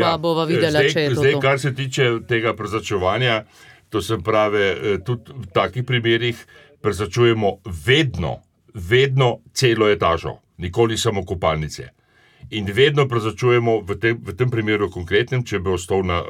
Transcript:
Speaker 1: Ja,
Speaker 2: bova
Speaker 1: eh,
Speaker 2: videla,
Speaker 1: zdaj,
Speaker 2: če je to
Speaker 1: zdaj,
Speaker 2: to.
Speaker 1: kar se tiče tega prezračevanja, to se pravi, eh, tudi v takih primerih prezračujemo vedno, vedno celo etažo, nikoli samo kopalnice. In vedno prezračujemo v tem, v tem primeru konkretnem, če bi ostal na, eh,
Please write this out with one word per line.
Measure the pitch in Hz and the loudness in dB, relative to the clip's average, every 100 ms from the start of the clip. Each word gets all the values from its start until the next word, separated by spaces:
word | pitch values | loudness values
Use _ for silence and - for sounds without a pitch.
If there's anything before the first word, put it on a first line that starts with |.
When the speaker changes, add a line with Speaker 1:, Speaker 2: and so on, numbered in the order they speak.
| 170 | 0
Speaker 1:
Ja, | 165 | 0
Speaker 2:
bova | 170 160 | 0 0
Speaker 1:
eh, | 160 | 0
Speaker 2:
videla, | 170 160 | 0 2
Speaker 1:
zdaj, | 147 - | 2 2
Speaker 2:
če | 156 | 2
je | 147 | 0
to | 139 | 2
Speaker 1:
zdaj, | 139 | 2
Speaker 2:
to. | 143 | 2
Speaker 1:
kar | 135 135 | 2 0
se | 139 | -2
tiče | 131 135 143 123 113 | -4 -4 0 0 0
tega | - 113 113 | -2 0 0
prezračevanja, | 98 104 110 107 101 92 110 127 110 - - - - _ | -2 -4 -6 -2 0 0 2 0 0 -4 -20 -20 -20 _
to | 107 | -6
se | 92 104 | -2 -4
pravi, | 95 107 107 104 | 0 2 2 2
eh, | 98 73 101 98 | 0 0 -2 -2
tudi | 92 120 - | -4 -8 -8
v | 127 95 | -16 -4
takih | 110 101 127 | -2 0 -4
primerih | 120 123 117 117 120 117 - - - _ | -2 -2 2 0 0 -6 -14 -20 -20 _
prezračujemo | 104 95 95 120 120 110 101 - 104 80 | -4 -2 -4 2 4 4 0 -2 -10 -6
vedno, | 80 143 139 87 73 58 _ _ _ 107 | 0 2 2 -2 -6 -6 _ _ _ -12
vedno | 85 123 139 131 123 110 _ | 2 4 4 4 2 0 _
celo | - 127 107 107 | 0 2 4 2
etažo, | 101 85 80 76 - _ - | 4 2 0 -4 -12 _ -10
nikoli | 87 110 113 104 | -6 0 2 2
samo | 113 101 | -2 -2
kopalnice. | 92 92 87 78 76 - 62 _ _ _ _ _ | -6 -2 0 0 -4 -10 -16 _ _ _ _ _
In | - 107 101 | -10 -6 -2
vedno | 101 147 147 127 | 4 4 4 0
prezračujemo | 120 107 92 123 120 117 113 | 0 -2 0 2 4 4 0
v | 95 90 | -2 -2
tem, | 113 117 | -2 -2
v | 95 | -8
tem | 90 127 | -4 -2
primeru | 113 107 104 98 | -2 0 0 -2
konkretnem, | 90 87 98 120 127 | -6 -2 0 0 -4
če | 120 101 | -2 -4
bi | 92 | -2
ostal | 90 - 98 | -4 -2 -2
na, | 92 | 0
eh, | 85 | -2